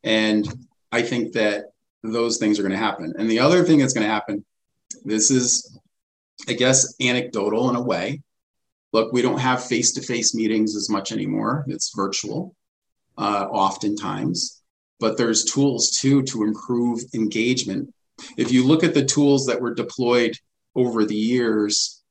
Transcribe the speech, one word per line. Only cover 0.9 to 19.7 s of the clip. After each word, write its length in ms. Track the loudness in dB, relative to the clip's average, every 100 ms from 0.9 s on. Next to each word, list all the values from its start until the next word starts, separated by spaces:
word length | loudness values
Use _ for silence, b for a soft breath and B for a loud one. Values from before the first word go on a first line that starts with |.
I 100 | -2
think 300 | -2 -2 -2
that 400 | 0 0 0 -8 _ _ _
those 360 | -6 -2 -2 0
things 200 | 0 2
are 40 |
gonna 140 | 0 -2
happen. 380 | -2 -4 -8 -4
And 120 | 0
the 100 | 2
other 240 | 4 4
thing 140 | 6 4
that's 160 | 4
gonna 120 | 0 0
happen, 380 | -2 -4 -8 -10 _ _ _ _ -14
this 260 | -4 0 2
is, 480 | 2 2 -2 -4 -20 _ _ _ _ _ -16 -8
I 40 |
guess, 420 | 0 2 2 0 -2
anecdotal 720 | 0 0 -2 -2 0 0 0
in 60 | 0
a 60 |
way. 380 | -2 -2 -4 -8 -12 _ _ _ _ _ _
Look, 180 | 0 2
we 80 | 2
don't 180 | 2 0
have 280 | 0 0 0
face-to-face 680 | 0 0 -2 -6 -2 -2
meetings 400 | 0 0 2 0
as 140 | -2 -4
much 240 | -4 -4
anymore. 540 | -6 -4 -2 -2 -4 -4
It's 240 | -6 -8
virtual, 600 | -4 -4 -4 -6 -8 -8 _ _ _ _ _ _ -6
uh, 280 | -2 -2 -2
oftentimes, 1120 | 0 0 0 -4 -4 -6 -4 -4 -4 -6 -10 _ _ _ _
but 200 | -4 0
there's 260 | 0 0
tools 460 | 0 0 0 2 0
too 320 | 0 2 2
to 200 | 2 -2
improve 580 | -2 -2 -2 0 0 -2 -6
engagement. 800 | -4 -2 0 0 0 -2 -6 -8 _ _ -20 B -4
If 120 | 2
you 140 | 4
look 180 | 6 4
at 120 | 4
the 100 | 2
tools 400 | 2 4 4 4
that 160 | 2 -2
were 140 | -2